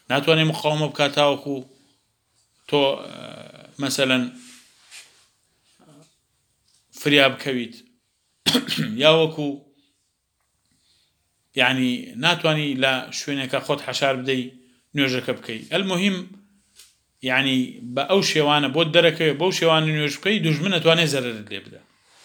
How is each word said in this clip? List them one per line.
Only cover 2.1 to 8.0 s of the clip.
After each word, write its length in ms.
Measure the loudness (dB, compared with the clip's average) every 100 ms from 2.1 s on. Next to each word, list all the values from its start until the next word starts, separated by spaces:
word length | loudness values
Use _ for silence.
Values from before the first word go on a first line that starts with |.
| _ _ _ _ _ -2
تۆ، 260 | 2 2 0
ئە، 100 | -6 -16 -16 -16 -18 -20 -20 -8
مەسەلەن، 560 | -4 0 2 2 0 -8 -20 -20 _ _ _ -20 -20 _ _ _ _ _ _ _ _ -20 _ _ _ _ _ _ _ _ _ -6
فریا 340 | 2 4 4
بکەویت. 460 | 2 -4 -6 -8 -14 _ _